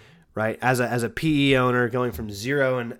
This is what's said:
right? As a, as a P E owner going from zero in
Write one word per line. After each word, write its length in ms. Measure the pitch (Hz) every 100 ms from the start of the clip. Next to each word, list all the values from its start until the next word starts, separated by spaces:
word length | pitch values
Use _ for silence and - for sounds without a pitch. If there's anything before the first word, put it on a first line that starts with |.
| - - _
right? 240 | 104 110 -
As 200 | 123 123
a, 80 | 120
as 140 | 120
a 60 | 113
P 440 | - 160 147 139
E 40 | 131
owner 320 | 127 123 120
going 240 | 123 123
from 180 | - 107
zero 480 | 98 120 143 131 127
in 200 | 117